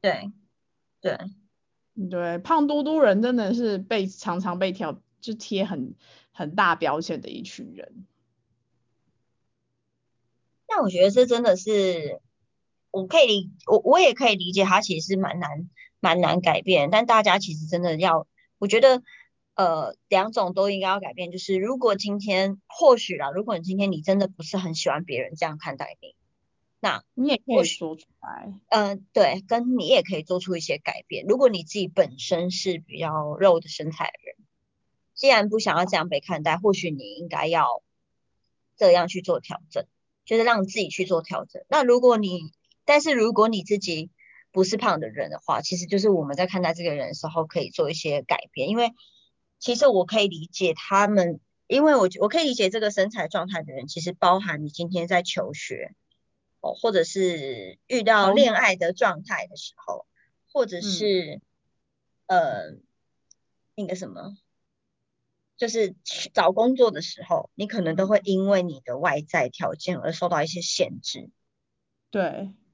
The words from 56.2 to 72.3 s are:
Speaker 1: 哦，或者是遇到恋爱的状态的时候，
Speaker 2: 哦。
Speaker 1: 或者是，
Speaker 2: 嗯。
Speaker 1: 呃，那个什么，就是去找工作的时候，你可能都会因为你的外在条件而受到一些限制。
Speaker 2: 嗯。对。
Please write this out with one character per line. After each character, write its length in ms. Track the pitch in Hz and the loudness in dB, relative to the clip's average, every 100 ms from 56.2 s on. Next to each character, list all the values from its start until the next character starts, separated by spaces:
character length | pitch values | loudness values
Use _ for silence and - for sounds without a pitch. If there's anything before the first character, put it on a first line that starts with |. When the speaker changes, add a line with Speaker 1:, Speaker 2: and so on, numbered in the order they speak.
| _ _ _ _ | _ _ _ _
Speaker 1:
哦， 140 | - | -8
或 180 | - 233 | -4 0
者 120 | 190 | 0
是 720 | 165 190 185 165 135 120 95 - _ | 0 0 -2 -2 -8 -10 -12 -18 _
遇 160 | 247 | -2
到 300 | 208 220 190 | 4 4 6
恋 220 | 214 269 | 6 4
爱 220 | 208 226 185 | 4 0 0
的 160 | 175 | -2
状 300 | 180 220 160 | 0 0 0
态 240 | 208 180 101 | -6 -8 -8
的 100 | 190 | -14
时 180 | - _ | -20 _
候， 220 | - - | -12 -12
Speaker 2:
哦。 80 | - _ _ _ _ | -14 _ _ _ _
Speaker 1:
或 140 | 294 226 | -2 -2
者 140 | 180 | -4
是， 600 | 202 180 208 190 156 - _ _ _ _ _ _ _ _ _ | -6 -4 0 -2 -2 -12 _ _ _ _ _ _ _ _ _
Speaker 2:
嗯。 140 | 185 | 2
Speaker 1:
呃， 380 | 156 107 78 78 _ _ _ _ _ _ _ _ _ | 2 -4 -10 -16 _ _ _ _ _ _ _ _ _
那 120 | - 190 | -12 -8
个 100 | 185 | -8
什 140 | 165 | -10
么， 260 | 87 - 202 _ _ _ _ _ _ _ _ _ _ _ _ | -14 -16 -18 _ _ _ _ _ _ _ _ _ _ _ _
就 100 | 233 | -4
是 280 | 226 202 185 | -2 -2 -4
去 240 | - - - | -14 -12 -6
找 240 | - 180 | 2 2
工 240 | 190 233 262 | 4 2 6
作 140 | 233 | 4
的 100 | 156 | 2
时 200 | 175 - 180 | -10 -14 -4
候， 220 | 170 - | -4 -4
你 120 | - 202 | -10 -6
可 140 | 220 | -4
能 160 | 202 196 | -2 0
都 100 | 190 | 2
会 140 | 208 | 2
因 240 | 196 190 196 | 2 0 2
为 140 | 196 | 2
你 180 | 180 139 | 0 -8
的 140 | - 123 | -8 -4
外 240 | 165 147 | -2 -2
在 260 | 151 170 127 | -2 -2 -2
条 260 | - 101 | -4 -6
件 240 | - - 180 | -6 -6 -6
而 140 | - | -6
受 160 | 165 180 | -4 -2
到 140 | 165 | -2
一 40 | 156 | -2
些 140 | 175 | -6
限 400 | 175 - 175 117 | -6 -2 -2 -4
制。 200 | - - | -12 -12
Speaker 2:
嗯。 120 | - _ _ _ _ _ _ _ _ | -14 _ _ _ _ _ _ _ _
对。 400 | 208 180 | -2 -2